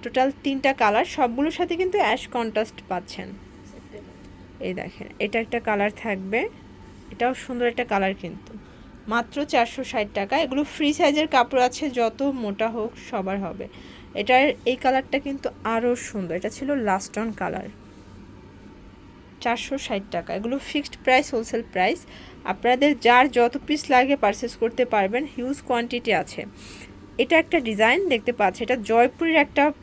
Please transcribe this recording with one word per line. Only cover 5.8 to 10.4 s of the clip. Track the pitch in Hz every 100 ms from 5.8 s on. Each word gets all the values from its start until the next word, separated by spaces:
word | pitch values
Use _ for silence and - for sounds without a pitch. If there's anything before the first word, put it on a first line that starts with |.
| 208 208
থাকবে, | 233 190 190 226 415 - - - - - -
এটাও | - 240 262 -
সুন্দর | 247 240
একটা | 233 240
কালার | 202 190 190
কিন্তু। | 175 175 - - - - - - -
মাত্র | 226 233 285 285
চারশো | 247 233 - 254
ষাট | 240 208 208
টাকা। | 196 285